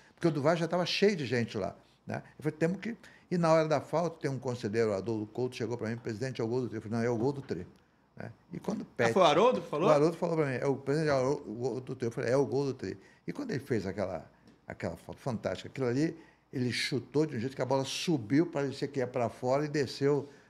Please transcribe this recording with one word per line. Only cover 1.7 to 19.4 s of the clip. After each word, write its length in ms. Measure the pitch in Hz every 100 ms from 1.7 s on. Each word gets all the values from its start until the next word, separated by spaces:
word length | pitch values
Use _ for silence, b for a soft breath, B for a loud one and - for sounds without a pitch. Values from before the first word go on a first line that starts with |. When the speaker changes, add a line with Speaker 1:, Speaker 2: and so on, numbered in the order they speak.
| - b b -
Speaker 1:
né? 160 | 113 B -
Eu 40 |
falei, 160 | 151 151
"Temos 200 | 165 190
que." 160 | 220 233 B B -
E 80 | 180
na 140 | 165
hora 140 | 160 156
da 140 | 139
falta, 400 | - 156 170 -
tem 100 | 139
um 80 | 127
conselheiro, 520 | 131 120 107 113 110
o 40 |
Adolfo 320 | 98 98 110 104
Couto, 240 | - 127 127
chegou 220 | 113 117
pra 100 | 110
mim, 80 | 117
"Presidente, 440 | 123 107 131 120
é 40 |
o 40 | 113
gol 140 | 127
do 60 | 113
Tri." 80 | 107
Eu 40 |
falei, 160 | 107 117
"Não, 60 |
é 60 | 117
o 60 | 117
gol 160 | 131
do 80 | 135
Tri." 260 | - 90 - b b b b -
Né? 140 | 117 - _
E 80 | -
quando 220 | - -
o 20 |
Speaker 2:
Ah, 100 | - -
Speaker 1:
Pet 140 | 117
Speaker 2:
foi 80 | 190
o 20 |
Haroldo 380 | 165 151 247 202
que 60 | -
falou? 200 | 151 156
Speaker 1:
O 40 |
Haroldo 240 | 147 160 165
falou 200 | 170 160
pra 100 | 139
mim, 120 | 123
"É 60 | 139
o, 100 | 123
presidente, 320 | 135 151 151
é 40 |
o 220 | 135 127 147
gol 440 | - 113 123 120
do 140 | 127 123
Tri." 120 | 117
Eu 20 |
falei, 180 | 139 123
"É 40 | 135
o 80 |
gol 220 | 135 135 139
do 80 |
Tri." 240 | 123 95 - b b -
E 60 |
quando 200 | 220 277
ele 80 | 127
fez 260 | - 110 92
aquela, 440 | 98 95 82 - b b b -
aquela 300 | - 95 82
falta 240 | - -
fantástica, 480 | 135 107 95 92 -
aquilo 180 | - 123
ali, 320 | 131 160 B B B _
ele 200 | 131 123
chutou 520 | 110 - 131 - 143
de 120 | 156 127
um 40 |
jeito 140 | 131
que 80 | 131
a 20 |
bola 200 | 127 135
subiu, 600 | 135 - - 147 104 139
parecia 440 | 170 143 139 - 135
que 100 | 135
ia 80 | 123
pra 220 | 123 113
fora 360 | -